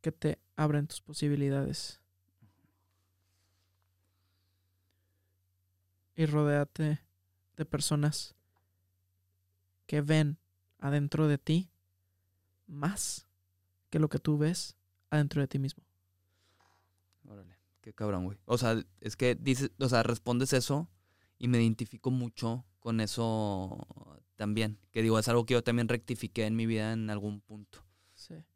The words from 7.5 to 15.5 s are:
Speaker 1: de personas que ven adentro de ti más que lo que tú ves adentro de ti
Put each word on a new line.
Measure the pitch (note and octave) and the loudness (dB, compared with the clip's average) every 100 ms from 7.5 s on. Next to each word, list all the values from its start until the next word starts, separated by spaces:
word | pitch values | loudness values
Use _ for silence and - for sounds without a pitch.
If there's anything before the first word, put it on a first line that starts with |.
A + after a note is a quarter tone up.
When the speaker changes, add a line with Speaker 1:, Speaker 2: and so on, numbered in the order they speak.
| - | -10
Speaker 1:
de | D#3 | -6
personas | C#3+ - D3 D3 - - _ _ _ _ _ _ _ _ _ _ _ _ _ _ _ - | -4 0 2 2 0 -10 _ _ _ _ _ _ _ _ _ _ _ _ _ _ _ -4
que | D3+ | -2
ven | D3 D#3 D3+ D#3 _ _ _ _ | 4 4 4 0 _ _ _ _
adentro | C#3 D3 C#3+ D#3 D#3 | -2 0 0 2 2
de | C#3+ | 2
ti | - D#3+ F#3 _ _ _ _ _ _ _ _ _ - | 2 0 0 _ _ _ _ _ _ _ _ _ -16
más | C#3+ D3 G3+ - - _ _ _ _ _ _ _ | -4 -4 -2 -6 -8 _ _ _ _ _ _ _
que | D#3+ | 0
lo | D3+ | 2
que | D#3 | 2
tú | - D3 | 0 2
ves | D3+ F3+ - - _ _ _ | 2 0 -8 -14 _ _ _
adentro | D3+ C#3+ C#3+ | 0 2 0
de | |
ti | C#3 | -2